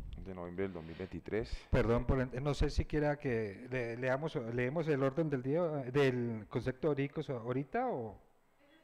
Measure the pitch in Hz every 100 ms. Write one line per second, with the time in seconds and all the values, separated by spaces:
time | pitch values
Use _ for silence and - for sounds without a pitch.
0 | - - 92 90 87 87 98 87 80 82
1 | 92 82 - 104 120 - - - 110 120
2 | 123 135 127 127 143 135 147 - - 151
3 | 147 143 139 113 107 98 123 127 117 117
4 | 127 135 160 151 113 120 123 160 156 139
5 | 135 131 160 139 127 156 170 151 131 135
6 | 139 123 120 110 101 127 120 127 160 139
7 | 139 - 147 123 113 127 143 226 254 160
8 | 110 101 - _ _ _ 285 -